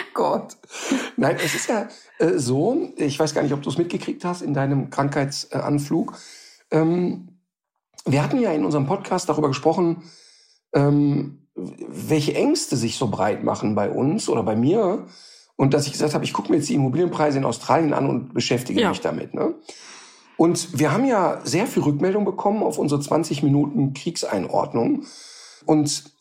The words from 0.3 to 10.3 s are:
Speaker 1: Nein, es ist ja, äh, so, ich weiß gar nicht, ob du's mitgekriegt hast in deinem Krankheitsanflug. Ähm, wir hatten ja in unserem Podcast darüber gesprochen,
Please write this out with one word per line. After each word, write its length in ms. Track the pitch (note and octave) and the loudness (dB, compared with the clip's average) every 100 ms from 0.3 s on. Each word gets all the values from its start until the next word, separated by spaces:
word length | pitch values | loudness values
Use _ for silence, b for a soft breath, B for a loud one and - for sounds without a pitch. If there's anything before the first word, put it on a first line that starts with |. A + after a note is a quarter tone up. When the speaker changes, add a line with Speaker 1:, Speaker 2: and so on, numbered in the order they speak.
| A3+ - - - B B C4 B - | -2 -4 -16 -18 B B -4 B 0
Speaker 1:
Nein, 220 | C#3 E3+ | 0 2
es 120 | D#3+ | -2
ist 120 | - - | -2 -2
ja, 180 | A3+ - B B - | -2 -4 B B 0
äh, 180 | E3 D#3+ | 2 2
so, 560 | A#2+ C3 F#3+ D4+ F#4+ - | 0 0 2 0 -2 -2
ich 200 | D3+ C#3 | -2 0
weiß 140 | D#3 | 0
gar 60 | D#3 | 0
nicht, 120 | D3 | 0
ob 80 | C#3+ | -2
du's 160 | - D3 | -2 -2
mitgekriegt 480 | E3+ F#3 - - F3+ | -2 -4 -6 -6 -6
hast 160 | F3+ | -4
in 100 | - | -2
deinem 380 | C#3+ C3+ C#3 C#3 | 0 0 0 0
Krankheitsanflug. 1300 | - C#3+ D3 C3+ - - C3+ - D3 C#3+ E3 - B B B B B _ | -2 0 0 -2 -6 -8 -6 0 -2 0 -2 -2 B B B B B _
Ähm, 680 | D#3 D#3+ F3 F3+ - - - _ _ _ _ _ - | 0 2 2 -2 -4 -10 -20 _ _ _ _ _ -8
wir 180 | - C3+ | 0 0
hatten 160 | D3 C4+ | 2 2
ja 140 | A3 | 2
in 140 | D#3 - | 0 0
unserem 180 | D3 | 0
Podcast 460 | C#3 G3 - F#3 - | 0 -2 -2 -2 0
darüber 180 | D#3 D3 | 0 0
gesprochen, 540 | C3 D#3 D#3+ E3+ E3 B B B | 2 2 2 2 0 B B B